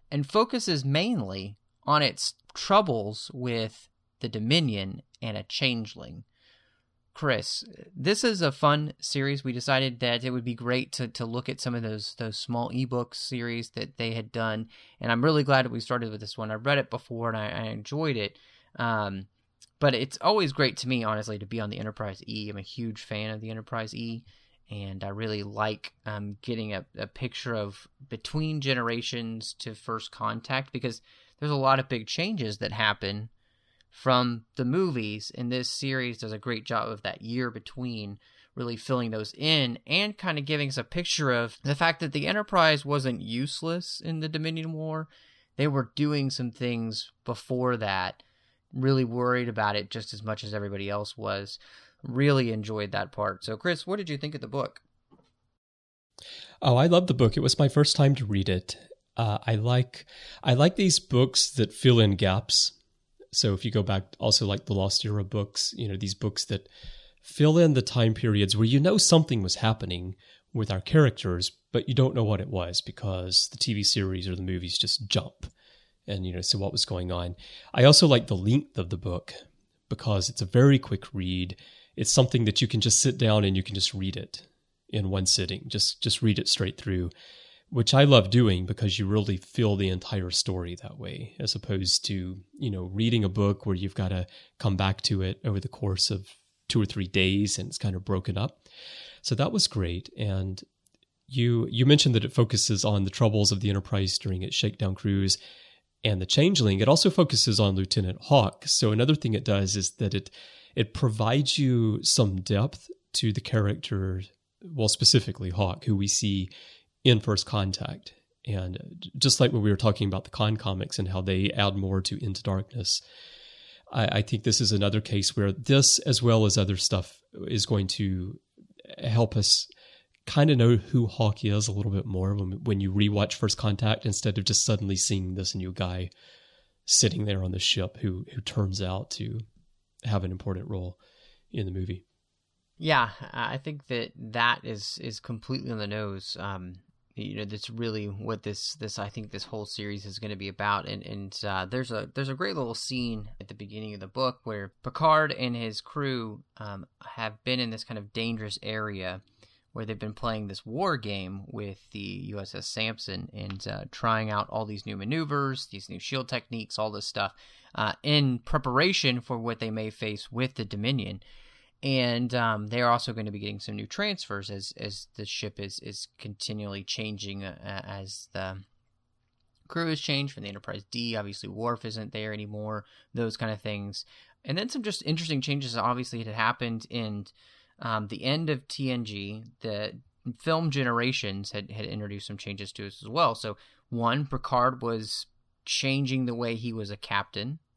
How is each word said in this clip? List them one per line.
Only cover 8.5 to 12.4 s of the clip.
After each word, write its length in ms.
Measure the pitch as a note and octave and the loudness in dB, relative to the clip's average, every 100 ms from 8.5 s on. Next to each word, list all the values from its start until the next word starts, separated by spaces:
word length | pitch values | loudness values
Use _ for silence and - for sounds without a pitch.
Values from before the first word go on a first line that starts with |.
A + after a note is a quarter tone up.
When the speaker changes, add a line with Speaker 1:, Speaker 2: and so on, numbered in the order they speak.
Speaker 1:
fun 440 | - D3 D3 D3+ - | 4 4 4 0 -8
series. 460 | - C#3 C#3 C#3 | -6 -2 0 -2
We 80 | C3 | -2
decided 480 | A#2+ C#3+ C3 C3+ A#2+ | -4 0 2 2 0
that 240 | B2 A#2+ | 0 0
it 60 | B2+ | 0
would 140 | B2+ | -2
be 100 | A#2+ | -4
great 360 | A2+ A#2+ B2+ - | -4 0 0 -2
to, 140 | - A#2+ | -6 -6
to 180 | - A#2 | -6 -6
look 240 | B2 B2+ | -4 -6
at 100 | B2 | -6
some 140 | B2+ | -4
of 80 | A#2+ | -4
those, 320 | A2+ A2 - - | -4 -6 -8 -8
those 200 | A2+ | -8
small 320 | G#2+ | -8